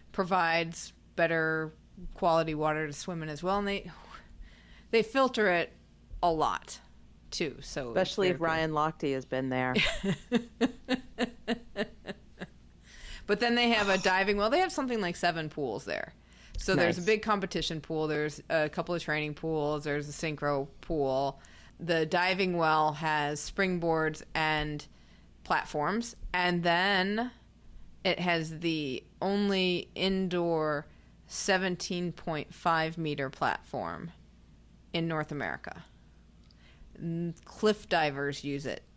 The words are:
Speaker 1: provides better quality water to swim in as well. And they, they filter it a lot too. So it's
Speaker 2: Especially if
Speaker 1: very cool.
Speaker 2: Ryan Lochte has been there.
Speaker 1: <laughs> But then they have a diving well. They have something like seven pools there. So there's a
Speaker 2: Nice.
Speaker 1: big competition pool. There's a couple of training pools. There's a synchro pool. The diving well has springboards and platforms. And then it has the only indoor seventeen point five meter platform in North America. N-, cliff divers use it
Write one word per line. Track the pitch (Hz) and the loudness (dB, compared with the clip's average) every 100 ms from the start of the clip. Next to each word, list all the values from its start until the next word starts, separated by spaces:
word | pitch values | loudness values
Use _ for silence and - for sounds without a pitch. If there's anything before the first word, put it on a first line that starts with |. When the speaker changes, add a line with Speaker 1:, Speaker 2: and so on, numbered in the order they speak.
| - | -8
Speaker 1:
provides | - 185 185 165 165 165 170 - - - - | -4 0 2 4 2 0 -4 -12 -14 -8 2
better | 165 165 160 160 156 156 - - 180 | 2 4 2 0 -4 -10 -20 -14 -14
quality | - 175 165 160 | -2 4 4 2
water | 151 151 156 156 | 0 0 0 -2
to | |
swim | 143 - 170 | -6 -8 -6
in | 156 | -6
as | 147 | -4
well. | 175 196 | -2 0
And | 202 | 0
they, | 196 185 - - - - - - - - - - | -4 -6 -16 -18 -20 -18 -18 -18 -20 -20 -20 0
they | 226 | 2
filter | 220 262 254 247 208 | 2 4 4 4 4
it | 175 - - - - - - | 4 0 -6 -20 -20 -16 0
a | 175 | 2
lot | 160 131 90 - - - - - - - | 2 2 0 -6 -14 -18 -20 -20 -20 -10
too. | - 160 - | -4 -4 -4
So | - - 127 | -8 -6 -2
it's | 139 | 0
Speaker 2:
Especially | 185 - 185 | 0 2 2
if | 175 | 2
Speaker 1:
very | |
cool. | 165 | 2
Speaker 2:
Ryan | 160 160 | 2 2
Lochte | 151 156 160 151 | 2 0 0 -2
has | 135 | -2
been | 131 131 131 | -2 -2 0
there. | 127 127 127 - 640 | 2 2 2 0 0
Speaker 1:
<laughs> | 196 185 - 240 240 - 240 - - 254 - - 180 - - 233 - - 202 - - - - - - - - - - - - - - | -2 -2 -2 -2 -2 -2 -2 -2 -6 -6 -6 -6 -6 -6 -6 -6 -6 -6 -6 -8 -14 -16 -18 -16 -16 -16 -20 -20 -20 -18 -16 -10 -2
But | 202 | 0
then | 240 240 | 2 4
they | 240 | 4
have | 226 202 | 4 4
a | 190 | 4
diving | 190 185 196 202 | 4 4 4 2
well. | 208 | 4
They | 302 | 4
have | 370 | 2
something | - 262 233 | 0 -2 0
like | 180 175 | -2 0
seven | 180 165 156 | 0 0 -2
pools | - 135 104 | -4 -2 -2
there. | - 62 - - - - - - | -4 -4 -6 -12 -20 -20 -12 -6
So | - 190 | 0 4
there's | 170 170 | 4 2
a | |
Speaker 2:
Nice. | 180 | 2
Speaker 1:
big | 214 | 0
competition | 214 208 185 180 156 160 | 2 0 0 -4 -4 -6
pool. | - 160 156 | -4 -2 0
There's | 147 151 147 - | 0 -2 -6 -2
a | 160 151 | 0 0
couple | 165 170 | -2 -4
of | 175 | -4
training | 165 151 151 | -2 -2 -2
pools. | 147 160 160 147 151 | -4 -2 0 0 0
There's | 147 147 147 | -2 -2 -4
a | |
synchro | 143 165 147 147 143 143 - | -4 -4 -2 0 0 -2 -8
pool. | - 160 135 131 139 - - - - - | -4 0 2 2 0 -4 -12 -20 -20 -8
The | 165 165 160 | 0 2 2
diving | 175 180 185 185 175 | 2 2 2 2 2
well | 160 156 156 | 4 6 4
has | 147 160 151 147 147 | 2 0 0 0 -2
springboards | - - 190 180 170 160 156 156 - 160 | -4 0 0 2 2 2 0 -2 -6 -2
and | 156 156 151 147 - - - - - - | 0 0 -2 -6 -10 -20 -20 -20 -20 -12
platforms. | - 160 - 156 147 208 233 - - | -2 -2 -2 -2 0 0 -4 -8 -4
And | 180 180 175 | 0 2 2
then | 170 170 190 196 185 214 247 - - - - - - - | 2 4 4 2 2 0 -4 -8 -20 -20 -20 -18 -18 -4
it | 190 - | -2 0
has | 180 170 160 160 | 2 0 -2 -4
the | 170 160 147 127 - - | -2 0 -2 -6 -8 -4
only | 185 202 202 190 185 175 - - | 0 2 2 2 2 0 -4 -2
indoor | 185 190 185 175 170 165 156 147 156 - - - - | 0 0 0 0 2 2 0 -2 -6 -16 -20 -20 -12
seventeen | - - 190 185 180 - 175 175 | -4 2 2 2 -2 -4 -2 -4
point | - - 156 - | -4 -4 -4 -6
five | - 175 165 160 165 | -4 2 2 2 -2
meter | 160 143 135 | -2 -2 -4
platform | - 127 - - 131 87 82 165 - - - - - - - - | -2 -2 -2 -6 -6 -4 -6 -10 -14 -20 -20 -20 -20 -20 -20 -6
in | 170 165 | -4 -2
North | 156 151 | -2 -4
America. | 147 101 64 - - - - - - - - - - - - - - | -4 -4 -6 -10 -14 -16 -20 -20 -20 -20 -20 -20 -20 -20 -20 -20 -10
N-, | 170 165 170 156 | -6 -4 -4 -8
cliff | - - 214 214 - | -14 0 2 2 0
divers | 175 151 139 143 143 | 2 2 0 -2 -4
use | 143 139 139 | -4 -4 -4
it | 85 - | -8 -12